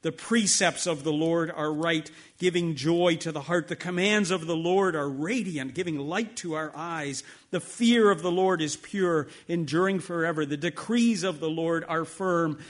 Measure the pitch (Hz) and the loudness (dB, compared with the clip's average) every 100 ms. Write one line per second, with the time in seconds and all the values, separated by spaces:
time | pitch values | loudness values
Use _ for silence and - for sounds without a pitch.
0 | 165 160 - 233 202 - 180 - - 156 | -6 -6 0 2 2 2 2 0 -4 -2
1 | 143 151 160 170 165 165 151 151 165 165 | -2 0 2 2 0 -2 -4 -2 0 0
2 | 156 - - _ 180 175 170 147 139 170 | -2 -16 -20 _ 0 2 0 -2 0 4
3 | 180 165 165 151 139 175 160 170 - 180 | 4 2 -2 -8 -2 -2 -2 -6 -4 0
4 | 196 214 190 180 160 165 165 185 190 160 | 2 2 2 0 -2 -2 2 4 2 0
5 | 143 135 156 247 196 156 131 127 180 151 | -2 -4 -2 -2 -2 -4 -6 -6 -4 -4
6 | 139 180 226 - 175 156 156 147 165 165 | -4 -4 -4 -6 -6 -4 -6 -8 -8 -6
7 | 143 139 - - _ 180 - - 233 240 | -6 -8 -12 -20 _ -6 -6 0 4 8
8 | 214 185 180 175 190 180 151 - - 202 | 6 6 2 2 4 2 0 -4 -6 0
9 | 180 160 135 - - 170 156 156 190 190 | 2 2 0 -10 -4 -4 0 2 2 0
10 | - 175 165 156 147 147 170 - - 240 | -4 -2 0 0 -2 -2 -4 -6 -2 2
11 | 233 214 180 156 160 160 165 165 165 160 | 4 2 -2 -2 -4 -2 0 0 0 -4
12 | 160 - 190 175 165 143 - | -4 -4 0 2 2 -2 -10